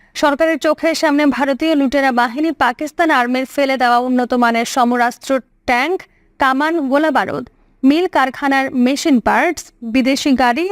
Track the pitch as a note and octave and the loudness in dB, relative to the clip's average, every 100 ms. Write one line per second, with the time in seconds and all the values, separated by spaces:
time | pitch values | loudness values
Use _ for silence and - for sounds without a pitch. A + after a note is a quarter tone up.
0 | _ - D4 C#4 D#4+ D#4+ D#4 D#4 E4 D#4+ | _ -2 0 2 0 0 -2 0 -2 0
1 | D#4+ C#4+ D4 B3 C#4 C4+ D#4+ D4+ C4+ C#4+ | 0 2 2 0 -2 -2 0 0 0 0
2 | C4+ A#3+ A#3+ B3 D#4+ C#4 B3 B3 D4+ - | 0 0 -2 -2 -4 0 -2 -2 -8 -2
3 | E4 C#4+ A#3+ B3+ C4 - C4+ C4 B3 A#3+ | 0 2 0 -2 -4 -2 0 2 2 2
4 | B3+ B3 B3 B3+ A#3 A#3 A#3 C#4 A#3+ A#3+ | 2 0 0 2 2 0 -2 0 0 2
5 | A#3+ - - C4+ - _ - A#3+ D4 F#4 | -2 -4 -4 -4 -4 _ -4 -2 -2 -4
6 | - _ _ - C4 C4 D4+ E4+ C4+ C#4 | -8 _ _ -2 0 0 0 -2 0 0
7 | D#4 B3+ G3 - B3 _ _ - C4 D4+ | 0 0 -2 -6 -10 _ _ -2 2 2
8 | F4+ D#4 C4 - C#4 C4+ C4+ B3+ B3 C#4+ | 2 0 -2 -2 -2 -2 -2 0 0 0
9 | E4 B3+ G#3 G#3 D#4+ D#4+ - - A#3 A#3+ | 2 2 2 0 0 -4 -12 -14 -4 0
10 | B3+ C4+ D4 C4 B3 A#3+ F4+ | 0 0 0 2 2 0 -2